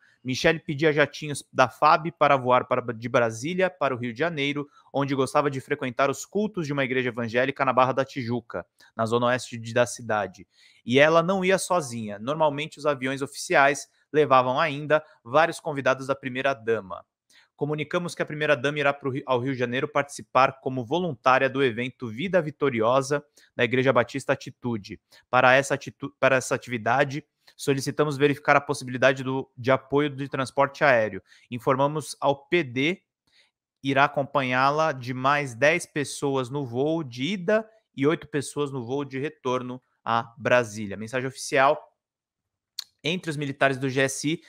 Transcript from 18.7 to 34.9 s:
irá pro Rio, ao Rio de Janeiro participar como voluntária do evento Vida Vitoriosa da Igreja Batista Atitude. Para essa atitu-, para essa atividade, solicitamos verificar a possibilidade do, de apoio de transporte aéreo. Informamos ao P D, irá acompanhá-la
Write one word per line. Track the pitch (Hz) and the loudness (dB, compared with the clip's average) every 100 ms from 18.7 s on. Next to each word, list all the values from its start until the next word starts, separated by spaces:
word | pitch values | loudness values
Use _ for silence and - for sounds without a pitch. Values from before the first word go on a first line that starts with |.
| 151 | -2
irá | 143 | -2
pro | 139 139 | -2 -6
Rio, | 131 135 | -6 -2
ao | 127 | -2
Rio | 127 | -2
de | 127 | -4
Janeiro | 123 123 147 | -4 -4 -4
participar | 147 139 - - 127 135 135 | -4 -4 -10 -2 2 2 0
como | 135 131 | -6 -6
voluntária | 113 160 180 131 - 131 135 | -4 -4 -4 -2 2 4 2
do | 131 | 2
evento | 135 110 127 - 123 | 0 0 -6 -8 -10
Vida | 110 185 180 | -6 -2 0
Vitoriosa | 151 - 143 120 110 131 131 143 - _ _ - | -2 -2 -2 2 2 2 2 -4 -6 _ _ -2
da | |
Igreja | 120 127 131 | 0 2 4
Batista | 123 113 139 - | 4 2 -2 -2
Atitude. | 135 - - 123 113 98 95 _ _ _ | -2 -4 -10 -6 -6 -8 -18 _ _ _
Para | 127 127 131 | 4 6 6
essa | 135 139 | 4 -2
atitu-, | - - 139 - | -4 -12 -14 0
para | 131 131 | 2 2
essa | - | 0
atividade, | 131 - 120 110 127 143 139 - _ _ - | -4 -4 -4 0 2 0 -2 -12 _ _ -8
solicitamos | - 135 135 131 151 135 | -4 -2 -2 -2 -2 2
verificar | 143 135 - 143 | 2 2 2 2
a | |
possibilidade | 135 143 127 127 131 135 | 2 -6 -8 2 2 2
do, | 127 135 131 - | -2 -6 -8 -4
de | 117 | 2
apoio | 131 - 139 147 | 2 2 0 0
de | 135 139 | -4 -8
transporte | 139 127 - 139 - | -6 -4 0 0 4
aéreo. | 151 120 107 95 - _ _ | 4 6 2 -4 -14 _ _
Informamos | 120 147 131 143 151 139 - | -4 0 2 0 -2 -8 -2
ao | 139 139 _ | -2 -2 _
P | 175 | -2
D, | 143 120 147 190 _ _ _ _ _ _ _ _ | 0 -2 -2 -4 _ _ _ _ _ _ _ _
irá | 135 135 | 0 4
acompanhá-la | 143 - 135 147 127 127 135 151 160 | 4 2 -2 -2 0 2 2 2 0